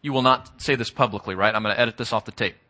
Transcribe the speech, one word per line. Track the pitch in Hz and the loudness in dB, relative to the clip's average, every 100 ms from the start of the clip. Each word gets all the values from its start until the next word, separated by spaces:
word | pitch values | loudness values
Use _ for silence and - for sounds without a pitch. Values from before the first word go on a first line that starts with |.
you | 143 | -2
will | 131 | 2
not | 127 131 - _ | 4 2 0 _
say | - | -2
this | 135 117 | -2 -2
publicly, | - 113 101 - | -2 -2 -2 -8
right? | 92 101 | 0 0
I'm | 110 | 2
gonna | 107 104 | -2 0
edit | 120 - | 0 -2
this | 120 | -4
off | 110 | -4
the | - | -6
tape. | - 113 - | -6 -6 -6